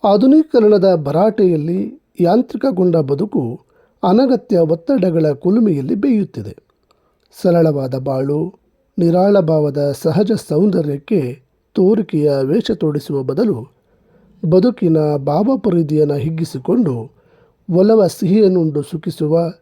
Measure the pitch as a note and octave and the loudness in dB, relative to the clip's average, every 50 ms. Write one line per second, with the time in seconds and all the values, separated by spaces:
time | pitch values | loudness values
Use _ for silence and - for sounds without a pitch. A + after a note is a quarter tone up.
0 | - G#3+ G3 G#3 A3 C4 C#4 D#4 D#4 - - B3+ A3 G#3 G#3+ G3+ F3 F#3+ F#3 E3 | 2 2 2 4 4 4 4 4 2 2 2 2 4 4 4 4 4 2 2 2
1 | D3+ C#3 C#3 D#3+ F#3+ A3 G#3+ G#3+ G#3 F#3 F3 D#3 D3 D#3+ F3 F#3+ G3+ G#3+ B3 - | 0 -2 0 0 0 0 0 2 0 2 2 0 -2 -4 -4 -4 -6 -8 -10 -16
2 | _ _ _ - F3 E3+ F#3 A#3 B3+ - - A3 - C#4 G#3 F3+ F3+ F3+ E3+ E3 | _ _ _ -2 0 2 2 2 0 -2 -6 -4 -4 -4 0 0 0 2 2 0
3 | D3+ C3 C#3+ C#3 F#3+ G#3 - D#3+ C3+ A2+ B2 - _ _ _ _ _ _ _ _ | 0 0 -2 -4 -4 -4 -4 -4 -4 -4 -8 -10 _ _ _ _ _ _ _ _
4 | - F#3+ F#3 A3 C4+ C4 C4 A3 - _ G#3+ F3 E3+ D#3 D#3+ E3 - - C#4 C4 | 0 2 2 4 4 2 0 -2 -2 _ 0 0 2 2 0 -4 -2 -2 -2 0
5 | F3+ F#3+ E3 E3 D#3 D3+ D3 C#3 - F3 G3 A#3 A#3 G#3 E3 C#3+ C3+ C#3+ - G3+ | 0 0 0 0 0 0 -2 -2 -2 0 2 2 2 2 0 -2 -2 -4 -4 -2
6 | G#3 C#4+ B3 G#3+ G3 - _ - G#2 G#2+ - - _ _ _ _ _ _ _ _ | 0 0 0 0 -2 -4 _ -14 -14 -14 -14 -18 _ _ _ _ _ _ _ _
7 | _ _ _ _ _ _ _ - - F#3 E3+ E3+ E3 D#3+ D3+ C#3+ C3+ B2+ B2+ C3 | _ _ _ _ _ _ _ -4 0 0 2 4 2 2 0 -2 -4 -6 -6 -8
8 | C3 C#3 C3+ C3 C3+ C#3 D3 D3+ D#3+ F3+ - _ _ _ _ _ _ _ _ - | -6 -6 -4 -4 -2 -4 -4 -4 -4 -8 -10 _ _ _ _ _ _ _ _ -2
9 | F3 E3+ E3 F3+ F#3 G3+ G3+ G3+ F3+ D#3 D#3+ D#3 D3+ D3 C3+ D3 C#3+ C#3+ C3+ - | 0 2 2 2 2 4 2 2 2 2 0 0 0 -2 -2 -2 -4 -4 -4 -2
10 | - E3 D3+ D#3+ G#3 F#3 A3+ F#3+ - - E3 D3+ F#3 G#3 F3+ F#3 D#3+ D3 C#3+ C#3+ | -4 -2 0 0 0 0 -2 -4 -4 -2 0 0 2 2 0 0 -2 -2 -6 -8
11 | _ - A3+ F#3+ C#3 B2 B2 - _ _ _ _ _ _ _ - F#3 F#3 A3 G3+ | _ -2 -2 -2 -2 -2 -8 -12 _ _ _ _ _ _ _ 0 2 2 2 0
12 | G#3 - - D#3+ D3 D3+ C#3+ C#3 C3+ C3 D#3 A#3 A3+ - A3+ E3+ - D#3 D3 D3 | -2 -4 -4 -2 0 0 0 0 -2 0 -2 -2 -2 -2 -4 -4 -2 -4 -4 -4
13 | - - C#3+ C#3 C3 B2+ C3+ D3 A#3 A3 F3+ A2+ A2+ - _ _ _ _ _ _ | -6 -6 -6 -6 -4 -4 -2 -2 -2 -2 -2 -4 -8 -14 _ _ _ _ _ _
14 | _ _ _ _ _ _ _ _ - E3 D#3+ F#3 F#3 B3 A#3+ - - F3 D#3+ D#3 | _ _ _ _ _ _ _ _ -4 2 2 4 2 2 0 0 0 0 2 2
15 | D3+ D3+ D3 C#3+ C#3 C#3+ D3 D#3+ G#3 A#3 C4+ A3+ - A#3 F3+ E3+ E3 C#3+ D#3 D3+ | 0 0 -2 -2 -4 -2 -2 0 0 0 -2 -2 -2 -2 0 0 -2 0 0 0
16 | D3+ D3 D3 C#3+ B2 D#3+ E3 D#3+ E3 - - D3 B2+ - F#3 A#3+ A#3+ D#3+ B2+ A#2 | 0 0 0 -4 -4 -4 -4 -6 -8 -8 -8 -10 -4 -2 0 0 0 -2 -2 -6
17 | A2+ C3 _ _ _ _ _ _ _ _ _ _ _ - E3+ F3 F#3+ G#3 A3+ A3 | -8 -12 _ _ _ _ _ _ _ _ _ _ _ -2 0 2 4 4 4 4
18 | G3+ E3+ - - - E3 F#3 A3 G#3+ F#3+ F#3 F3+ E3 D#3 D3 D3 C#3+ - - E3 | 2 2 0 -2 -2 0 2 4 4 4 2 2 0 -2 -2 -4 -8 -6 -10 -10
19 | - - D#3+ - D#3 D3+ D#3 E3 E3+ D#3+ F#3+ _ | -10 -10 -8 -6 -4 -2 0 0 -2 -2 -8 _